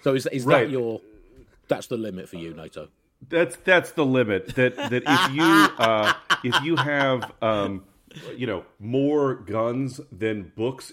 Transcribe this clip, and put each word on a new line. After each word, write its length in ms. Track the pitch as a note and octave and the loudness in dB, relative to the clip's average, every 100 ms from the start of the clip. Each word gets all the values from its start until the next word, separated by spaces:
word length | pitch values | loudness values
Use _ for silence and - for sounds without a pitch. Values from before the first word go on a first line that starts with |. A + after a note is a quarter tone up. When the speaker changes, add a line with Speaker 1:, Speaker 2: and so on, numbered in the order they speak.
Speaker 1:
So 140 | C#3+ C3 | -2 0
is, 100 | B2+ | -2
is 200 | C3+ B2+ | -4 4
Speaker 2:
Right. 200 | D3+ A2 | 4 4
Speaker 1:
that 60 | |
your, 300 | B2+ A#2 A2 - - - - - _ _ | -2 -4 -6 -12 -20 -20 -20 -20 _ _
that's 180 | D3 - | -4 -4
the 120 | A#2 | -6
limit 300 | A2 F#2 - | -6 -8 -12
for 100 | F2 | -12
you, 180 | E2 D#2 | -12 -14
nato? 320 | D#2+ - D2 _ _ _ - | -16 -16 -18 _ _ _ -4
Speaker 2:
That's, 280 | E3 E3+ - | 0 0 -2
that's 340 | - F3+ - | 2 2 2
the 140 | - C#3 | -2 2
limit. 500 | B2+ A2+ F#2+ - - | 2 2 0 -2 0
That, 200 | B2+ B2 | 0 0
that 260 | C#4+ B2 C3+ | -4 -2 2
if 300 | E3+ F3+ C#3 | 2 2 2
you, 80 | |
uh, 680 | E3 G3+ G3 - A2+ A2 G#2+ - - E3+ | 4 6 4 4 2 4 2 0 0 -2
if 200 | B2 A#2+ | 0 0
you 120 | C#3+ E3 | 0 0
have, 560 | D3 D3 C#3 B2+ A#2 - | 0 0 2 0 -4 -4
um, 400 | A2+ G#2+ G2 F#2+ - _ _ - A2+ A#2+ | 0 0 0 -4 -12 _ _ -18 -14 -8
you 120 | B2 | -6
know, 180 | F#2 - _ | -6 -8 _
more 560 | G#2 C3 C#3 D3+ C#3 B2 | -4 0 2 2 0 -2
guns 680 | G#2 G#2 A#2 B2 C3+ B2 - | -4 -2 0 -2 -6 -8 -18
than 400 | F#2 A2 G#2+ E2+ - | -4 -4 -4 -8 -4
books 360 | A#2 C3 - | -4 -4 -14